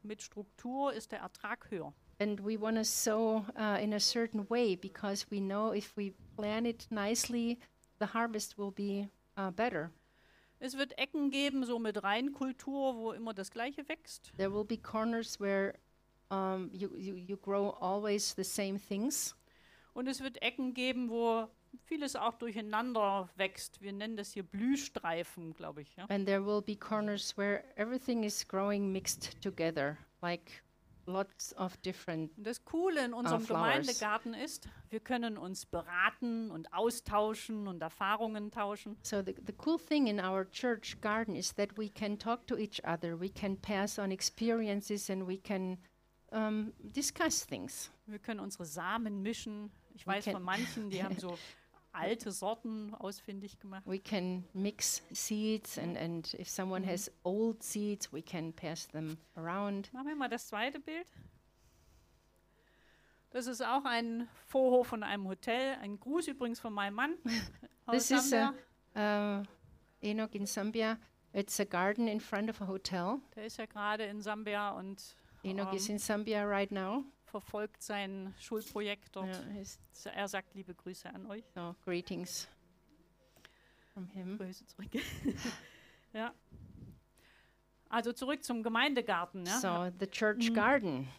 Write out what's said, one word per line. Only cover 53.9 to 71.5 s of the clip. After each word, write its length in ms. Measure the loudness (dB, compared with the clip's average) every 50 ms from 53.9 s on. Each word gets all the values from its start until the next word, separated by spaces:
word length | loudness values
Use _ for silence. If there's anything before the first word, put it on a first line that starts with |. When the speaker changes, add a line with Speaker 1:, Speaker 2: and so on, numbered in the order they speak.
| -4 -4
Speaker 2:
can 440 | -2 -2 0 0 2 0 0 -2 -4 -6 -2
mix 480 | 0 0 0 0 0 0 0 0 0 -4 -8
seeds 680 | -6 -4 -2 -2 0 2 2 2 2 0 -2 -6 -6 -4
and, 180 | -2 -2 -2
and 340 | -2 -2 -2 -2 -4 -4 -6 -6
if 120 | -6 -8
someone 380 | -6 -4 -2 -2 0 0 0 0
Speaker 1:
Mhm. 40 | 0
Speaker 2:
has 200 | 0 -2 -2 -6 -10 _ _
old 400 | 0 2 4 4 2 2 -2 -6
seeds, 500 | -4 -2 -2 0 0 -2 -2 -4 -6 -6
we 80 | -10
can 320 | -8 -4 -4 -4 -4 -4 -6
pass 340 | -6 -6 -6 -4 -6 -8 -8
them 280 | -6 -4 -4 -4 -6 -8 -12 _ _
around. 560 | -8 -4 -4 -2 -2 0 0 -2 -4 -4 -6 -8
Speaker 1:
Machen 140 | -6 -4 -4
wir 60 | -2
mal 140 | -2 -2 -2
das 180 | -2 -4 -6
zweite 320 | -6 -2 -2 -2 -2 -2 -6
Bild. 280 | -8 -8 -8 -8 -8 -10 -16 -20 -20 -20 -20 -20 _ _ _ _ _ -20 _ -20 -20 -20 -20 -20 -20 _ _ _ _ _ _ _ _ _ _ _ _ _ _ _ _ -20 -20 _ _ _ _ _ _ _
Das 160 | -4 -4 -2
ist 140 | -2 -2 -2 0
auch 180 | 2 2 2 2
ein 420 | 2 2 2 2 0 -2 -2 -4 -6 -10 -20 -14
Vorhof 400 | 2 6 8 8 10 10 8 8
von 140 | 6 0 -2
einem 260 | 0 -2 -2 -2 -2
Hotel. 480 | -4 -4 -2 0 2 2 4 2 0 0 -2
Ein 180 | -6 -8 -8 -8
Gruß 280 | -4 0 0 0 0
übrigens 320 | 0 -2 -2 -2 -2 -2 -4
von 140 | -4 -4 -2
meinem 200 | 0 0 0 2
Mann 220 | 2 2 2 0 -2 0
Speaker 2:
<laughs> 600 | 0 0 0 0 -4 -10 -16 -20 -20 _ _ _
Speaker 1:
aus 200 | 2 2 4 6
Speaker 2:
This 40 | 6
is 220 | 6 6 6 6 6
a, 200 | 6 6 6 2 -2 -12 _ _ _ _ _ _
Speaker 1:
Sambia. 460 | 2 2 4 4 4 2 2 0 0
Speaker 2:
uh, 40 | -2 -6 -12 _ -20 -20 -20 -20 -20 _ _ _ -2
Enoch 260 | 0 0 0 0 -2 -2
in 120 | -4 -4
Zambia. 540 | -2 0 0 0 0 2 2 2 2 2 -2 -6 -20 _ _ _ _ -2
It's 260 | -2 0 0